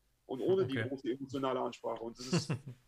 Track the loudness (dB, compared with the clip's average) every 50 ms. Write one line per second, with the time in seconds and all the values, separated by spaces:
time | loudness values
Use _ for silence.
0 | _ _ _ _ _ -6 -4 0 2 4 4 4 4 4 2 0 0 0 -2 -2
1 | -2 -2 -2 -2 -4 -4 -2 0 0 2 2 2 0 0 -2 -4 -4 -4 -4 -4
2 | -4 -8 -8 -8 -2 0 2 2 2 2 -2 -4 -4 -10 -16 -16 _